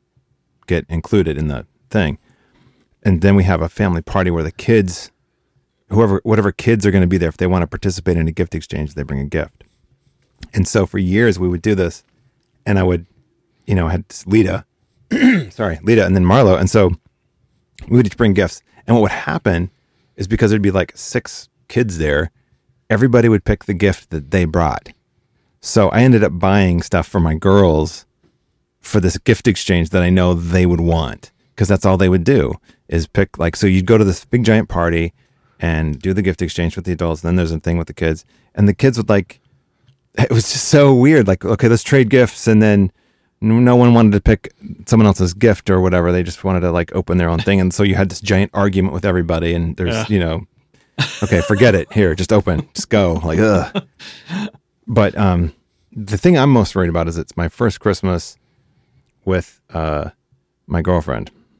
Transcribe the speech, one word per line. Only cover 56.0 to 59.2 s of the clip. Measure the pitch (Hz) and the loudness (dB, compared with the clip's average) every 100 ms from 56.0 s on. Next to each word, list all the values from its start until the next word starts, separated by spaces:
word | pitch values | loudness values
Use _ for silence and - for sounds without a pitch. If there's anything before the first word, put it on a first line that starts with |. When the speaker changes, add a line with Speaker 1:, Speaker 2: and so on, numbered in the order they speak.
| 101 101 | -8 0
Speaker 1:
thing | 180 160 | 2 4
I'm | 143 | 4
most | 123 92 | 2 2
worried | 95 87 | -2 -2
about | 85 82 | -2 -4
is | 82 | -6
it's | - - | -8 -6
my | 85 | -6
first | - 117 - | -2 -4 -2
Christmas | 107 92 95 85 - - _ _ _ _ _ _ _ _ | -4 -2 -2 -4 -6 -20 _ _ _ _ _ _ _ _